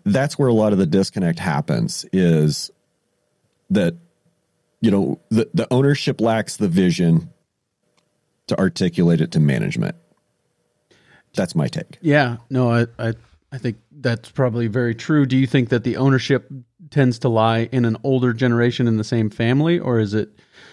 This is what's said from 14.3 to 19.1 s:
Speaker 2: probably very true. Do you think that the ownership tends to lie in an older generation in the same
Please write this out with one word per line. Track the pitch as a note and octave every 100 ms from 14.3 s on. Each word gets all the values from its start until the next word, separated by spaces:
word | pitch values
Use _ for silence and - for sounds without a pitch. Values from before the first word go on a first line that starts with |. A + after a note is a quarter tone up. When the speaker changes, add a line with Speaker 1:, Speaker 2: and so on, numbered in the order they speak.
Speaker 2:
probably | - C#3 A#2 A#2
very | B2+ A#2+ A2+
true. | - D3+ C3+
Do | C3
you | B2+
think | C#3 A#2
that | B2
the | B2 -
ownership | C3+ C3 - C3 - C3+ - _ D#3+
tends | D3+ B2+ A#2
to | C3
lie | A2+ A2+ A2+ A2+
in | C3 A#2
an | G#2+
older | C#3 C3 B2
generation | A2+ B2+ A#2 A#2+ - A#2+
in | A2
the |
same | A2